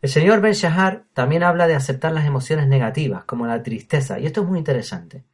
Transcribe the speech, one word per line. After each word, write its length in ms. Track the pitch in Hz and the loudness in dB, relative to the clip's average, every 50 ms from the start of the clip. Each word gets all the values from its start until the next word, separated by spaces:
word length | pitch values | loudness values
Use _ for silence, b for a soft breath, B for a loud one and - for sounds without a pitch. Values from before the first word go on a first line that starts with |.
El 80 | - 135 | -4 0
señor 300 | - 151 156 190 220 214 | 2 4 4 6 4 6
Ben 140 | 196 220 202 | 4 2 2
Shahar 500 | 208 - 170 160 185 190 190 190 - _ _ _ | 2 0 0 2 2 2 0 0 -4 _ _ _
también 300 | - 127 131 151 170 175 | -2 0 0 2 2 2
habla 240 | 175 175 170 175 165 | 2 2 4 2 2
de 80 | 160 | 2
aceptar 380 | 143 135 - 139 135 - 160 160 | 0 0 -4 -6 -4 -2 -2 -2
las 120 | 160 151 | 0 0
emociones 420 | 147 139 135 127 - 156 151 147 135 | 0 0 -2 -2 -2 0 2 2 4
negativas, 580 | 135 135 123 110 110 151 156 120 98 92 - | 4 4 2 0 -2 -2 -2 -2 -4 -6 -8
como 200 | - - 120 120 | -8 -6 -6 -4
la 160 | 117 117 117 | -4 -4 -4
tristeza, 580 | - - - 104 - _ - 143 135 - - - | -4 -6 -8 -10 -6 _ -2 -2 -2 -2 -6 -6
y 60 | - | -6
esto 180 | 156 156 214 202 | -4 -2 -2 -2
es 40 | 175 | -2
muy 120 | 190 175 | -2 -4
interesante. 680 | 156 - 135 120 110 - 190 175 170 - - 135 - _ | -2 -2 -2 -2 -4 -6 -10 -12 -12 -14 -20 -20 -20 _